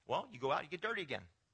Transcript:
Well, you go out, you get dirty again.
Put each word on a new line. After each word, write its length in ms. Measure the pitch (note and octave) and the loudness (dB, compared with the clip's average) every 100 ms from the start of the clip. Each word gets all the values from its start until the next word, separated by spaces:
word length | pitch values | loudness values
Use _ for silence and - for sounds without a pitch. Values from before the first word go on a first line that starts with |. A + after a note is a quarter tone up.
| - | 0
Well, 220 | C3+ C4 | 0 0
you 80 | G3+ | -2
go 140 | C3+ | 2
out, 100 | D#3 | 2
you 60 | D#3 | 0
get 120 | F3 | -2
dirty 200 | G#3+ A3+ | -2 -2
again. 200 | D#3+ A2+ F2+ _ _ | -2 -4 -4 _ _